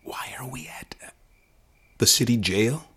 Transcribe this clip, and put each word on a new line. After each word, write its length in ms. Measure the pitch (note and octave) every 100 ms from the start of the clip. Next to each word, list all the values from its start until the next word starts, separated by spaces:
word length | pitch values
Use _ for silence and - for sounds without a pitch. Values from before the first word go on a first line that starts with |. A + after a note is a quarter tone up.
Why 300 | - - - -
are 80 | C3
we 220 | C3 - -
at, 160 | - - -
uh, 40 | _ _ _ _ _ _ _ _ _
the 100 | A2
city 300 | - B2 A#2+
jail? 500 | F#2 F#2+ A2+ D3 -